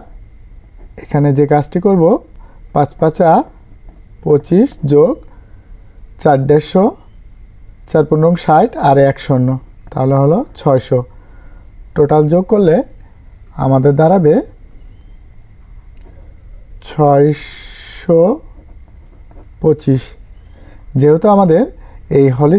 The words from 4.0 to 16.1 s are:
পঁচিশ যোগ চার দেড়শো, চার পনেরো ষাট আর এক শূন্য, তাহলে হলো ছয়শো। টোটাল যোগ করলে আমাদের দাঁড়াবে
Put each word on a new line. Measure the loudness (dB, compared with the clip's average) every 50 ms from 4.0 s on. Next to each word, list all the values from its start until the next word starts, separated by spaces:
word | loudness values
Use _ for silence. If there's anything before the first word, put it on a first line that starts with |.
| -20 -20 -20 -10 -4
পঁচিশ | -2 -2 0 0 0 0 0 0 0 -2 -6 -4 0 2
যোগ | 2 2 2 0 -4 -10 -18 -20 -20 -20 -20 -20 -20 -20 -20 -20 -20 -20 -20 -20 -20 -20 -20 -14 -6 -2
চার | 0 0 0 0 0
দেড়শো, | 0 0 0 -2 -2 0 0 0 -2 -6 -14 -20 -20 -20 -20 -20 -20 -20 -20 -20 -20 -20 -20 -20 -20 -20 -10 -4
চার | -2 -2 0 0
পনেরো | 0 0 0 0 0 -2 0
ষাট | 0 2 2 2 0 -2 -4 -2 0
আর | 2 2 2 2
এক | 0 -2 -4
শূন্য, | -4 -2 -2 -2 -2 -4 -6 -10 -14 -20 -20 -20 -12 -8
তাহলে | -6 -2 -2 0 0 0
হলো | 0 0 -2 -4 -6 -12 -6
ছয়শো। | -2 -2 -2 -2 -2 -2 -4 -4 -4 -6 -12 -20 -20 -20 -20 -20 -20 -20 -20 -20 -20 -20 -20 -20 -20 -10 -4
টোটাল | -2 0 0 2 0 0 0 0
যোগ | -2 -2 0 -2
করলে | 0 2 2 0 0 -2 -6 -12 -20 -20 -20 -20 -20 -20 -20 -20 -20 -20 -18 -10 -6 -2
আমাদের | 0 0 2 2 2 2 2
দাঁড়াবে | 2 2 2 2 2 2 2 0 -2 -4 -10 -20 -20 -20 -20 -20 -20 -20 -20 -20 -20 -20 -20 -20 -20 -20 -20 -20 -20 -20 -20 -20 -20 -20 -20 -20 -20 -20 -20 -20 -20 -20